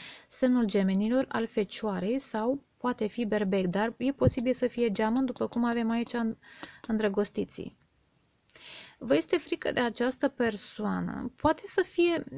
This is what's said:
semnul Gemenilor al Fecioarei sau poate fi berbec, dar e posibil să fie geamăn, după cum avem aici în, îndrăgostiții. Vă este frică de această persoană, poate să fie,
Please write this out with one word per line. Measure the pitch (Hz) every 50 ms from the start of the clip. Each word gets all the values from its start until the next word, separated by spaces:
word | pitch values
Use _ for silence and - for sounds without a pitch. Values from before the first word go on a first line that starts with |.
| - - - - - _
semnul | - - 262 254 247 247 233
Gemenilor | 196 190 202 190 190 190 190 208 220 240 262 269 -
al | - 226 226
Fecioarei | 226 - 226 202 190 - - - 214 190 180 180 202 247 269
sau | - - - 220 220 240 277 277 - _ _
poate | _ - 247 240 - 220
fi | 202 - - 240
berbec, | 208 208 214 208 190 202 196 185
dar | 180 170 196 214 233 240
e | - 247 269 277
posibil | - 254 254 - - 233 254 247
să | - 254
fie | 233 - 240 240 226
geamăn, | 196 196 220 220 226 254 269
după | 247 240 - 226
cum | 220 - 240 233
avem | 240 233 240 233 226
aici | 226 233 233 - -
în, | 240 226 226 220 - - - - - - - - - -
îndrăgostiții. | - 220 214 220 208 196 202 208 - - 214 190 - - - - - - _ _ _ _ _ _ _ _ _ _ _ _ _ _ - _ - - - - - - - - _
Vă | - 226 269
este | 320 330 - - 320
frică | - - 349 - - - -
de | -
această | 247 233 - - 240 254 254 - - 269
persoană, | - - 240 226 214 196 - - - - 214 202 190 180 170 175 - 135 135 240 -
poate | _ - 302 320 - -
să | - - - 359
fie, | - - - 339 349 339 311 - - -